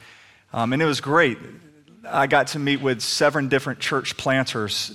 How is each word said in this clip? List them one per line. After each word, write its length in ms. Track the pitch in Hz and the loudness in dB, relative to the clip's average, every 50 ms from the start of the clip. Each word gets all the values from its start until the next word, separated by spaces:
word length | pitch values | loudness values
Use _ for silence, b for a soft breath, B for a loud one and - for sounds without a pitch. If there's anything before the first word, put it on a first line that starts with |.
| B B B B B B B B B B | B B B B B B B B B B
um, 220 | - 117 117 120 131 | -4 -2 -2 0 0
and 80 | 147 | 2
it 40 | 160 | 2
was 140 | 151 135 120 | 0 0 -2
great. 380 | - 135 151 170 165 127 107 - - - - - - - - _ _ - - - - - | -2 2 4 4 4 4 2 -2 -10 -16 -20 -20 -20 -20 -20 _ _ -20 -20 -20 -10 -2
I 160 | - 135 139 | 0 0 2
got 220 | 139 151 143 131 | 4 4 2 2
to 120 | - - 151 | 2 -2 -4
meet 220 | 139 143 143 135 | -2 0 0 0
with 200 | 139 135 123 110 | 0 0 -2 -2
seven 480 | - - - - 156 143 139 151 139 127 | -2 -4 0 2 2 2 2 2 0 2
different 300 | 139 131 - 139 123 - | 0 0 0 -2 -6 -6
church 380 | - - 139 135 - - - | -4 -2 -2 -2 -4 -6 -8
planters 720 | - - 139 131 135 127 - - 113 107 98 - - - - | -4 0 0 2 2 0 -2 -4 -4 -4 -4 -4 -6 -6 -6